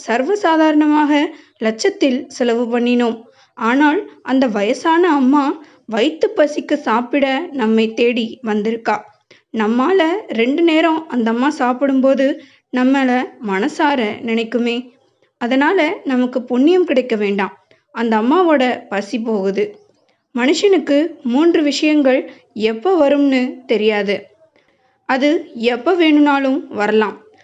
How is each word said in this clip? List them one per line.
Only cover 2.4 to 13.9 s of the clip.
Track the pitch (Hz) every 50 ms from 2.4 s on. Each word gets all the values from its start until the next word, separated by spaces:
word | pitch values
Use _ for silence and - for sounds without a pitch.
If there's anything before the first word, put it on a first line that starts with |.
| 254 240 226 233 247 226 240 240
பண்ணினோம். | 240 240 247 240 240 226 233 - - - _ _ _ _ _
ஆனால் | - 233 226 247 277 302 294 302 403 415 - - - -
அந்த | - 254 269 277 254
வயசான | 202 208 196 214 277 - - 330 320 339 359 359 294
அம்மா | 285 262 254 285 294 269 - - - - - _ _ _ -
வயித்து | 220 208 233 311 311 - - 403 -
பசிக்கு | - 302 294 - 349 - - 302
சாப்பிட | 285 - 262 214 233 240 247 - 285 277 269 269 269 349 359
நம்மை | 285 277 220 220 220 220 226 220 220
தேடி | - 240 240 247 247 220 226 - - -
வந்திருக்கா. | 220 208 214 202 226 226 226 - 240 208 208 - - _ _ _ _ - _ _ _ - 220
நம்மால | 214 208 233 247 254 339 381 381 320 320 349 427 - -
ரெண்டு | 294 220 226 247 285 339
நேரம் | 339 330 311 311 339 330 320 320 - -
அந்த | - 247 220 226
அம்மா | 226 240 254 294
சாப்பிடும்போது | 294 302 262 240 254 247 285 269 269 262 247 269 277 - 269 269 320 320 - - _ _ _ _ - 254
நம்மள | 254 262 269 277 269 254 247 254 302 392 - - 254 208
மனசார | 190 190 214 294 - - 320 285